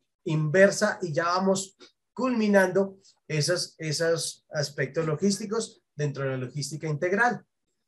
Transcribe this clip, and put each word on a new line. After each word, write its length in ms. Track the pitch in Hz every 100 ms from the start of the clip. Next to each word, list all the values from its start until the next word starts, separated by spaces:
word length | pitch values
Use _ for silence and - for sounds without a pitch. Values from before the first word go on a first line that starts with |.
| _ _
inversa, 760 | 175 156 156 185 196 196 208 -
y 120 | 175
ya 140 | 151 170
vamos 500 | 185 190 190 - _ - _ _
culminando 880 | - 254 226 208 196 180 180 196 - _ _ -
esos, 480 | 151 147 175 - -
esos 680 | 156 147 165 160 - - _
aspectos 560 | - - - 131 165 160
logísticos 760 | 147 202 196 208 226 - - _
dentro 300 | - 147 139
de 60 | 135
la 60 | 131
logística 520 | 127 147 143 156 156
integral. 560 | 147 180 202 240 - - _ _ _